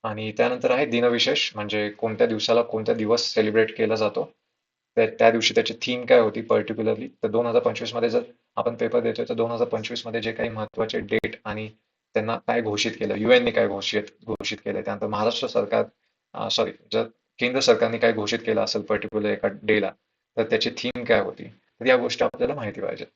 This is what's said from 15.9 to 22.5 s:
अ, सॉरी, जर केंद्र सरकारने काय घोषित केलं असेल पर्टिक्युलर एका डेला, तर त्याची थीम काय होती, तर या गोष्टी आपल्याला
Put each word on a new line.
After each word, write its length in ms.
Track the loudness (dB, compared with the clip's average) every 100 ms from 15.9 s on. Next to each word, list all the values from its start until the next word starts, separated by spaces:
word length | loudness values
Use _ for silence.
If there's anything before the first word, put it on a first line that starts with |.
| _ _ _ _
अ, 180 | -8 -4
सॉरी, 220 | 0 -2 -4 _
जर 120 | -4 -4 _ _ _
केंद्र 220 | -2 2
सरकारने 380 | 4 4 4 2
काय 140 | 2
घोषित 260 | 2 -2 -2
केलं 220 | 0 0
असेल 220 | 0 -2
पर्टिक्युलर 460 | -2 -2 -2 -2 -2
एका 200 | 0 -2 -4
डेला, 300 | 0 2 2 -6 _ _ _ -4
तर 60 |
त्याची 280 | 0 2 0 -4
थीम 260 | -8 -6
काय 160 | 2 2
होती, 240 | 2 -6 -16
तर 380 | -18 _ _ 4
या 100 | 4
गोष्टी 280 | 4 0
आपल्याला 300 | -2 0 -2